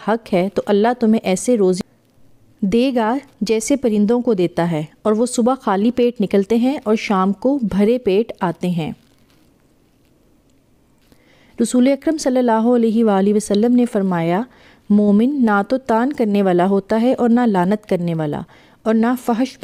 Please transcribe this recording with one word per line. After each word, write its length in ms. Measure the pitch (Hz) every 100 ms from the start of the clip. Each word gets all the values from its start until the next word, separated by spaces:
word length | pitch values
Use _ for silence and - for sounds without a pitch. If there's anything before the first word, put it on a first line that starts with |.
| -
हक 260 | 233 -
है, 160 | 185 190
तो 140 | - -
अल्लाह 240 | 208 220
तुम्हें 260 | 247 220 220 -
ऐसे 300 | 185 - 247
रोज़े 260 | 185 180 - _ _ _ - _ _ _
देगा 460 | 196 233 262 247 214 262 - _
जैसे 320 | 202 220 - 285
परिंदों 440 | 262 208 202 240
को 120 | 247
देता 300 | 208 175 170 170
है 200 | 160 156 _ 214
और 80 |
वो 120 | 214 240
सुबह 280 | - 233 262
खाली 340 | - 190 214
पेट 300 | 240 240 233
निकलते 360 | 190 202 196 233
हैं 220 | 247 294 -
और 100 | 214
शाम 340 | - 196 190
को 240 | 196 247 285
भरे 320 | 220 175 208 247
पेट 340 | 247 190 226 -
आते 260 | 185 165 180
हैं। 240 | 170 151 - _ _ _ _ _ _ _ _ _ _ _ _ _ _ _ _ _ _ _ _ _ _ _ _ _ -
रसूल 320 | 233 254 247
अकरम 240 | 277 320 320
सल्लल्लाहु 580 | 294 254 247 220 226
अलैहि 280 | 247 226 220
वालैहि 300 | 226 196 190
वसल्लम 400 | 208 202 202 233
ने 140 | 247 240
फरमाया, 580 | 214 190 175 165 175 254 - - - _
"मोमिन 500 | 208 208 202 247 294
ना 180 | 233 202
तो 160 | 202 262 262
तान 260 | 226 254
करने 300 | 302 220 202
वाला 220 | 196 175 180
होता 300 | 196 196 220
है 180 | 233
और 140 | 269 240
ना 140 | 233 247
लानत 380 | 190 180 214
करने 300 | - 185 175
वाला 300 | 165 151 143 - - - _ 226
और 80 | 226
ना 180 | 226 247
फहश 420 | - 226 254 -